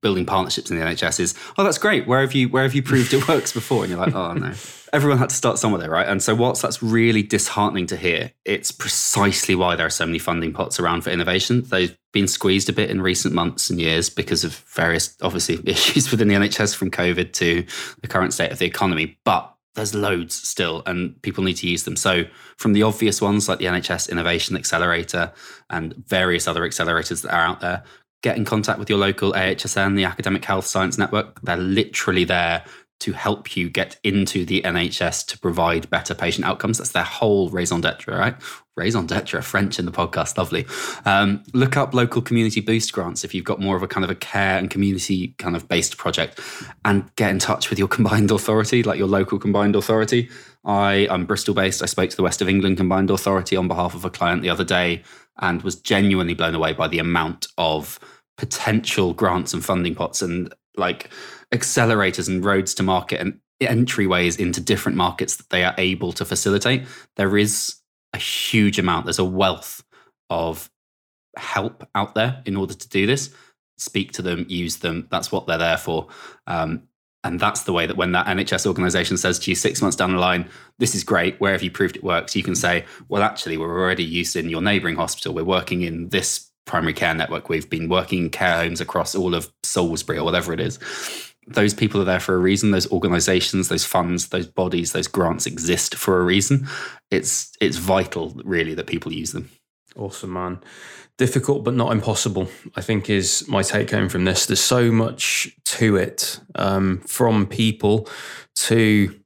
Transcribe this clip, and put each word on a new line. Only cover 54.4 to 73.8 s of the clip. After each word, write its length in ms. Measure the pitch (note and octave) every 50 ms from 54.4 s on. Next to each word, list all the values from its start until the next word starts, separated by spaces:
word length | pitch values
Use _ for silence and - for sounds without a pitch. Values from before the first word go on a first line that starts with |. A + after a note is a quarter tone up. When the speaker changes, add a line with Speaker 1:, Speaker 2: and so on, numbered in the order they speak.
| D2+
Speaker 1:
the 80 | F2
other 140 | E2+ E2 F#2+
day 380 | E2+ F#2+ F2+ F2+ F2 F2 F2 - - - - - _ _ -
and 240 | - F2+ F2 E2+ F2
was 140 | G2 F2
genuinely 580 | - _ - A2 G2 G2 G2+ G2 F#2 F2+ E2+ E2+
blown 200 | E2 E2+ E2 E2
away 200 | E2 D#2+ D#2+ D#2
by 120 | D#2 D#2+
the 120 | D#2 D#2+ E2
amount 500 | E2 E2+ E2+ E2+ D#2+ D#2 - - - - -
of 420 | - F2 D#2+ D#2 D#2 D2 - - - - - - - _ _ _
potential 800 | - - - - - - - G#2+ A2 - - - - G2 F2+ E2+
grants 400 | - - F#2+ F2 F2+ E2 - -
and 100 | F2+ D2
funding 300 | - G2 F#2 F2 F2 E2
pots 280 | - F2+ E2 - - G2
and, 320 | F2+ E2+ F2+ F2+ E2+ - _ _ _ _
like, 340 | - - B2+ - - - - - - - - - - - _ -
accelerators 760 | - - - - - A#2+ A2 A2+ G#2+ G2+ F#2 F2+ - F2+ E2
and 160 | F#2 F#2 F2+
roads 280 | G2+ G2+ F#2+ F#2+ F#2+ -
to 80 | - F#2+
market 380 | F#2+ F#2 F#2 F2 - - -
and 200 | - F#2+ - - _ _ _ _
entryways 800 | C3+ - A#2+ A2+ B2 B2+ - - G2+ F#2+ F#2 F2+ F2+ F2 E2+ F2
into 220 | G#2 F2 E2 -
different 360 | E2+ - G#2+ F#2+ - - -
markets 400 | F2+ F#2 F2+ F2 - - - -
that 140 | - - _
they 140 | - F2+ F2+
are 100 | F2+ F2
able 360 | - F#2+ F#2 F#2 E2+ F#2+ F2 F2
to 120 | - G2+
facilitate. 600 | - F#2+ - - G#2 G2 G2+ - A#2+ C3 C3 C3 - - - - _ _
There 200 | - G2+ F#2+ G2
is 380 | G#2 G#2+ G#2+ G#2+ - - - - _ _ _ _ _ _ _ -
a 60 | -
huge 600 | - - - - - - - A2+ G#2 G2+ G2 -
amount. 280 | F#2 F2+ E2+ E2 -
There's 120 | - E2 -
a 60 | G2
wealth 580 | F#2 F#2 F#2 G2 F#2+ F2 D#2+ - - - - - _ _ - _ _ _ _ _ _
of 420 | F2+ E2+ E2+ E2 D#2+ D2+ - - _ _ _ _ _ _ _ _ _ _ _ _ _
help 520 | - - - - G2+ G2 A#2 - _ - - _
out 200 | G2+ G2+ G#2 -
there 280 | A2 A2 A#2+ B2+ B2+ -
in 120 | - G2
order 180 | G2 F#2+ F2+ -
to 140 | - - -
do 180 | - G2 F#2+
this. 240 | G#2 B2+ C#3 C#3 - - - - _ _ _ _ _ _
Speak 340 | _